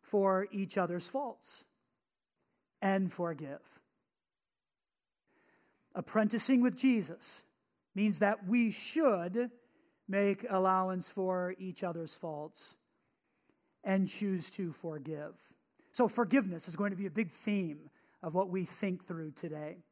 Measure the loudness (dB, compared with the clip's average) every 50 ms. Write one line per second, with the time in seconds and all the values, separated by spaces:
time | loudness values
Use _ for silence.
0 | _ 0 2 4 4 6 4 2 0 -2 -4 -6 -6 -2 0 -2 0 0 -2 -4
1 | -6 -4 -4 -4 -6 -6 -8 _ -12 -12 -12 -12 -14 _ _ _ _ _ _ _
2 | _ _ _ _ _ _ _ _ _ _ _ _ _ _ _ _ 0 2 2 2
3 | 0 -2 -2 -2 -4 -4 -4 -6 -8 -10 -10 -14 _ -20 -20 -20 _ _ _ _
4 | _ _ _ _ _ _ _ _ _ _ _ _ _ _ _ _ _ _ _ _
5 | _ _ _ _ _ _ _ _ _ _ _ _ _ _ _ _ _ _ _ -10
6 | -10 0 2 2 2 2 2 0 4 4 6 6 6 4 2 4 4 4 4 4
7 | 0 -4 -8 -10 -10 -10 -10 -10 -12 _ _ _ _ _ _ _ _ _ _ 0
8 | 2 2 4 4 4 4 4 2 0 2 4 4 4 4 0 -2 -6 -4 0 4
9 | 4 4 4 4 0 -2 0 0 -2 -2 -4 -12 _ _ _ _ _ _ _ _
10 | _ -2 2 4 4 4 2 0 -2 0 2 4 4 6 4 4 2 2 -2 -4
11 | -4 -6 -4 -2 0 0 0 0 -2 -4 -4 -6 -8 -10 -8 -6 -6 -4 -4 -6
12 | -6 -8 -10 -8 -8 -8 -8 -8 -10 -10 _ -10 -10 -10 -12 _ _ _ _ _
13 | _ _ _ _ _ _ _ _ _ _ _ _ _ _ _ _ -2 2 2 2
14 | 2 0 -2 -2 -2 0 0 0 -2 -6 -6 -6 -6 -6 -6 -8 -8 -8 -8 -8
15 | -8 -8 -8 -8 -8 -10 -12 -16 -20 -20 -20 _ _ _ _ _ _ _ 2 4
16 | 4 4 4 2 2 4 4 4 4 2 -4 -6 -6 -8 -2 0 0 0 0 -2
17 | -4 -2 0 0 -2 -2 -2 -6 -2 0 0 2 0 0 -4 -8 -14 -20 _ _
18 | _ _ _ _ -8 0 2 2 2 2 0 -2 -2 -4 -4 -4 -2 -2 -2 -4
19 | -6 -8 -8 -8 -8 -10 -10 -8 -8 -8 -8 -8 -8 -10 -10 -12 -18 _